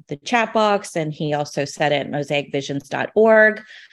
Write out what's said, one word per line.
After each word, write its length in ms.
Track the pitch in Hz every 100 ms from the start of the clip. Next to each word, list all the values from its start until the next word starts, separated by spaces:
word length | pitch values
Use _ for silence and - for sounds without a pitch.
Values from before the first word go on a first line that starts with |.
| -
the 80 | 143
chat 380 | - 240 220
box, 420 | 226 214 202 202 170
and 160 | 156
he 220 | 151 151
also 320 | 147 147 - 143
said 260 | - 151
it, 180 | 143 -
mosaic 400 | 147 143 143 139
visions 380 | 143 139 139 -
dot 220 | 135 127
org. 480 | 208 220 220 214 208 - - -